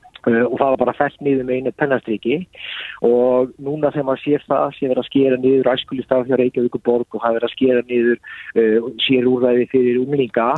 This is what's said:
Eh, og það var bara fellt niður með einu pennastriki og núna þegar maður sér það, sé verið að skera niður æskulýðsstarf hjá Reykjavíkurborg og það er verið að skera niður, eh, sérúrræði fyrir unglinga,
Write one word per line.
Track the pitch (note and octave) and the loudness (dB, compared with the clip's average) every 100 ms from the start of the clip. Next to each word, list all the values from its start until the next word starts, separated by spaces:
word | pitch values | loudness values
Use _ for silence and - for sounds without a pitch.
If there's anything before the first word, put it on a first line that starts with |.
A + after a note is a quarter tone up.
| - - | -20 -6
Eh, | A#2+ A#2 | 0 2
og | A#2+ A#2 | 0 0
það | C3+ | 0
var | C3 | 2
bara | B2 | -2
fellt | - C#3+ - | 0 -4 -2
niður | C#3+ C3+ | -2 -2
með | B2+ B2+ | -2 -4
einu | B2+ | -4
pennastriki | - D3 B2+ - G#2+ A#2 D3+ F3+ - - - - - | -4 -2 -2 -2 -4 -2 -4 -6 -14 -14 -12 -14 -2
og | A#2 A#2+ B2+ B2+ B2+ - | 2 2 2 2 0 -6
núna | C#3 D3+ C#3+ | -8 -2 -2
þegar | D3 C3+ | -2 -2
maður | C3 | -4
sér | D3 D3 - | -2 -2 0
það, | C#3+ C#3+ | -2 -2
sé | - C3+ | -2 -2
verið | C#3+ | -2
að | - | 0
skera | C#3 C3+ B2+ | 2 2 2
niður | C3 C3+ B2 | 2 4 2
æskulýðsstarf | C3 - C3 - C3 | 0 -4 -10 -2 -2
hjá | B2 B2+ | 0 0
Reykjavíkurborg | B2 B2+ A#2+ A#2 A#2+ A#2+ - | 0 0 -2 -2 0 0 -2
og | A2 | -4
það | A#2 | -2
er | A2+ | -2
verið | |
að | A#2 | -4
skera | - C3 B2 | 0 2 2
niður, | B2 B2 A#2+ A#2 - - - | 0 0 0 0 -6 -18 -4
eh, | A2 A2 A2 A#2+ - | 0 2 2 0 -6
sérúrræði | - B2+ B2 B2+ B2 B2 A#2 | 0 2 2 2 2 2 2
fyrir | C3 B2 B2 | 2 2 0
unglinga, | C3 C#3+ A#2 A2+ A#2 | 0 -2 0 0 0